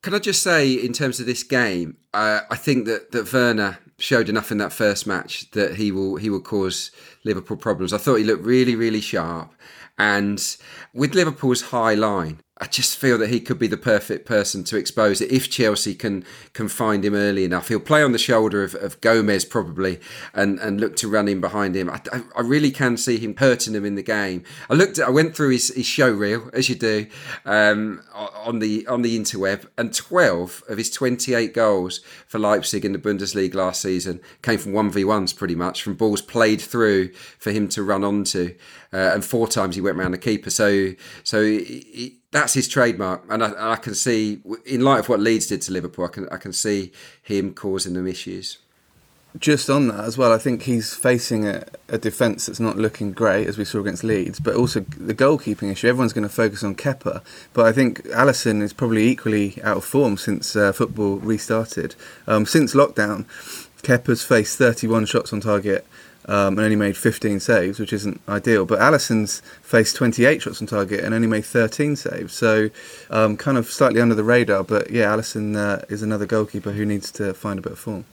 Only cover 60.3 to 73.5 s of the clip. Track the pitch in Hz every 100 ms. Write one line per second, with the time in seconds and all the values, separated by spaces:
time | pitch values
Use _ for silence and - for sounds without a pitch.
60.3 | 98 - 107 101 95 120 107 101 98 110
61.3 | 107 - 113 113 - - - - - -
62.3 | 107 107 156 135 135 143 - 104 101 110
63.3 | - - - - _ - 123 - 117 -
64.3 | 120 107 - 123 117 113 113 107 120 -
65.3 | 104 104 104 101 95 - - - _ -
66.3 | 101 98 98 107 107 101 98 120 - 110
67.3 | 98 - 113 90 101 104 107 101 92 -
68.3 | 104 110 110 90 104 123 151 - 113 104
69.3 | - - - - 117 107 - 123 117 123
70.3 | 156 - - 107 107 95 98 104 113 117
71.3 | 110 104 123 113 - 147 143 - 87 85
72.3 | - 117 110 107 - - - - 110 110
73.3 | 107 -